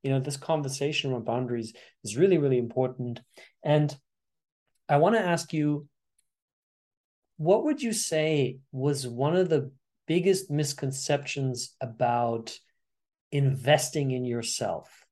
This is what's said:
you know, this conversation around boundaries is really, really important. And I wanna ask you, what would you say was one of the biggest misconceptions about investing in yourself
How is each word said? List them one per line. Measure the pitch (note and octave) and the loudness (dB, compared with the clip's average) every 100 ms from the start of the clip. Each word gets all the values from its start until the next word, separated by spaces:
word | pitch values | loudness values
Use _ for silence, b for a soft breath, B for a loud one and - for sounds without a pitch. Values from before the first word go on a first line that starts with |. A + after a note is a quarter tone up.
you | C#3 | 0
know, | C3+ | 0
this | C3 C#3 | -2 -8
conversation | - D#3 C#3 C3+ C#3+ D3 C#3 | -2 -2 -2 -4 -2 -2 -2
around | B2 A2+ | -4 -2
boundaries | A#2+ B2+ A#2+ A2+ B B _ | -2 -2 -4 -6 B B _
is | A#2 A2 | -10 2
really, | F#3+ F3 | 4 4
really | C#3+ B2 | 4 2
important. | A#2 C3 B2+ B2+ A#2+ A#2 B B B _ | 0 -2 -2 -2 -8 -8 B B B _
And | D3 D3+ D3+ - _ _ _ _ _ _ _ _ - | 0 2 2 -4 _ _ _ _ _ _ _ _ 0
I | C#3+ | 4
wanna | E3+ A3+ | 6 4
ask | F3+ E3+ - | 2 0 -2
you, | D#3 D3+ D3 C#3+ _ _ _ _ _ _ _ _ _ _ _ _ _ _ - | -2 0 -2 -6 _ _ _ _ _ _ _ _ _ _ _ _ _ _ -4
what | D#3 G#3 D4+ | 4 4 4
would | D4 | 0
you | A#3 | -2
say | - - D#3 D#3 D3+ B2+ - _ | -2 -2 0 2 2 0 -4 _
was | C3 C#3 C#3 B2+ | -4 -2 -2 -6
one | A#2 C#3 F3 | -2 0 2
of | F3+ | 2
the | D#3 - _ _ _ - | 0 -2 _ _ _ -2
biggest | E3+ F3+ F#3+ - | 2 2 0 0
misconceptions | D3 C#3+ - C3+ C3+ - C#3+ C#3 - C3+ A#2+ - _ | -2 -2 -4 -6 -6 -2 -2 -2 -4 -4 -4 -10 _
about | A#2+ A2+ A#2+ A#2+ A#2+ A#2 A2+ - _ _ _ _ _ _ _ | -12 -2 0 2 0 -2 -8 -18 _ _ _ _ _ _ _
investing | C#3+ C#3 C3+ A2 D3+ - D#3 C3+ | 0 2 0 4 2 2 -2 -2
in | B2+ B2 | -2 -2
yourself | A#2+ A#2 - G#2+ F2 - - _ | -4 -4 -4 -4 -4 -8 -20 _